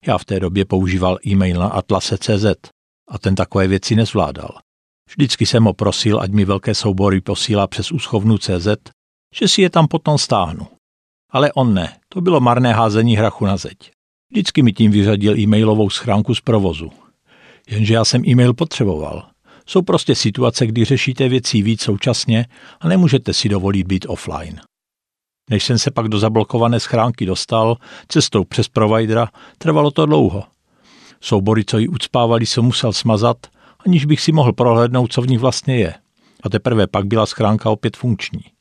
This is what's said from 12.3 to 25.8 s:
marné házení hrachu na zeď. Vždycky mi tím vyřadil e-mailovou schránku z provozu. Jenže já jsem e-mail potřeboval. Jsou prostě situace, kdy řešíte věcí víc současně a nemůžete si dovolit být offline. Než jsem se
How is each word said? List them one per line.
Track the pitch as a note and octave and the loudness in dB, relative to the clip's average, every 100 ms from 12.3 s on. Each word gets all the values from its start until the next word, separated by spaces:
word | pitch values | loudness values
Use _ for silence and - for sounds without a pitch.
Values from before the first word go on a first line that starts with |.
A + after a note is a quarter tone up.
| E3 | 2
marné | B2 A#2+ B2 | 4 2 2
házení | A2 A2+ G#2+ A#2 G#2+ | 2 2 2 2 2
hrachu | A2 - G2+ | 2 0 -2
na | G2 | -2
zeď. | - - - _ _ _ _ | -6 -16 -20 _ _ _ _
Vždycky | G#3 F#3 - | -4 -2 2
mi | B2 | 2
tím | F#2+ A2 | 4 4
vyřadil | G#2 G2+ G#2 G2+ G#2+ | 4 2 2 0 2
e-mailovou | G#2+ G#2+ A2 G#2+ G#2 | 2 2 2 2 0
schránku | - A#2+ G#2 G#2+ | -2 -2 -2 0
z | A#2 | -4
provozu. | - A2+ F#2+ D#2 E2 - _ _ _ _ _ _ _ | 0 0 0 -4 -12 -16 _ _ _ _ _ _ _
Jenže | G#2+ G#2+ | -4 0
já | A2+ | 2
jsem | A2 B2+ | 2 0
e-mail | - B2 B2 | 2 4 4
potřeboval. | B2 D#3+ - G#2+ D#2 D2+ D2+ - _ _ - - | 2 -4 -2 -2 -2 -6 -10 -16 _ _ -20 -2
Jsou | G3 | -2
prostě | F#3 D#3+ - | 2 -2 0
situace, | B2+ A2 G2+ B2 - A#2 | 0 0 0 -2 0 -2
kdy | A2+ | 0
řešíte | A2 C3+ - B2+ C3+ | 0 0 0 -2 0
věcí | B2+ B2 A2+ | 0 0 0
víc | G2+ A2+ | 0 -2
současně | - G2+ - A#2+ - A2+ A#2 _ - - | -2 -4 -2 -2 0 0 -2 _ -20 -6
a | E3 | 0
nemůžete | F#3 F3 B2+ A2 | 2 4 2 0
si | - A2 | -4 -2
dovolit | G2+ F#2+ G2+ F2+ | 0 0 -2 0
být | F#2+ - | -4 -4
offline. | D#2+ - D#2 E2 D#2+ _ _ _ _ _ _ _ _ _ | -10 -8 -10 -12 -16 _ _ _ _ _ _ _ _ _
Než | G#2 | -2
jsem | - | 0
se | A#2+ | 0